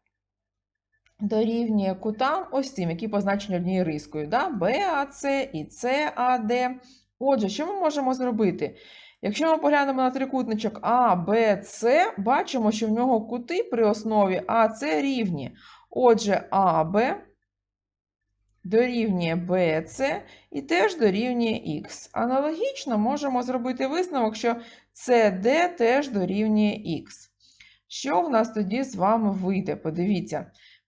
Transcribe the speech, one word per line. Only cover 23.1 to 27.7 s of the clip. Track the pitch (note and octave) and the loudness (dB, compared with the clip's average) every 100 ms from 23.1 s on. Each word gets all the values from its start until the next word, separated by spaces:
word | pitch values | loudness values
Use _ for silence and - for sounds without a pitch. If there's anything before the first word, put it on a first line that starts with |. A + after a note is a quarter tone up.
| D4 C#4+ B3 | 0 -2 -2
зробити | A#3 B3 A#3+ B3+ C4+ | -2 -4 -4 -4 -2
висновок, | E4 F4+ C#4+ A3 A3 | -2 -2 0 -2 0
що | A#3 A#3 - - _ | -2 -2 -8 -20 _
С | - - A#3+ G#3+ | -10 2 4 4
Д | F#3 A3 D4+ F4 | 2 2 2 2
теж | F4 A3+ C4 C#4+ | 2 2 2 0
дорівнює | G#3 F3+ G3 G#3+ G#3+ G#3 G#3+ G#3 D#3+ - | -2 -2 0 2 4 2 0 -6 -6 -8
х. | - - _ _ _ - | -18 -20 _ _ _ -20